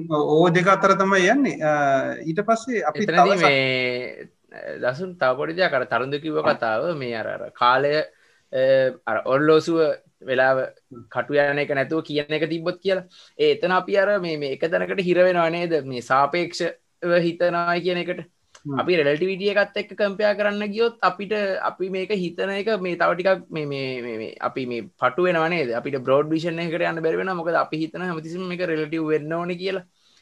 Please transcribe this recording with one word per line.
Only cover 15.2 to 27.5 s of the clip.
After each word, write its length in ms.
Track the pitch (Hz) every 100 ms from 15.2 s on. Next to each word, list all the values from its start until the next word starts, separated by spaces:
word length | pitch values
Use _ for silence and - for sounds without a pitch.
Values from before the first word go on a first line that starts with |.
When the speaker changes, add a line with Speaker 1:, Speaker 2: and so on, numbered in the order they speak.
| 185 175 165
Speaker 2:
නේද? 260 | 170 175 156
මේ 180 | 135 123
සාපේක්ෂව 1160 | 113 135 143 175 175 - 170 - _ _ 175 175
හිතනවා 560 | 170 165 175 170 175 175
කියන 180 | 175 175 170
එකට. 180 | 175 165 _ _ -
Speaker 1:
හ්ම්. 240 | 147 135
Speaker 2:
අපි 160 | 139 175
රිලටිවිටි 520 | 143 151 190 185 202
එකත් 240 | 202 196 208
එක්ක 140 | 202
කම්පෙයාර් 440 | 196 202 202 208 202
කරන්න 260 | 208 208 208
ගියොත් 220 | 208 233 226 185
අපිට 280 | 185 196 214 196 185
අපි 280 | - - 185
මේක 240 | 190 185 208
හිතන 320 | 175 175 190
එක 200 | 196 202 208
මේ 140 | 185 170
තව 160 | 170
ටිකක් 300 | 175 190 185 -
මේ, 160 | 160 147
මේ, 360 | 139 135 127
මේ, 160 | 120 110
මේ 140 | 110 -
අපි 220 | 127 139 123
මේ 220 | 117 101 -
පටු 260 | 127 180 180
වෙනවා 220 | 170 160
නේද? 200 | 175 127 117
අපිට 220 | 139 139
බ්‍රෝඩ් 300 | 127 139 151
විෂන් 260 | 160 170 165
එකකට 220 | 170 165
යන්න 200 | 170 165
බැරි 160 | 160 175
වෙනවා. 160 | 190 180
මොකද 160 | 170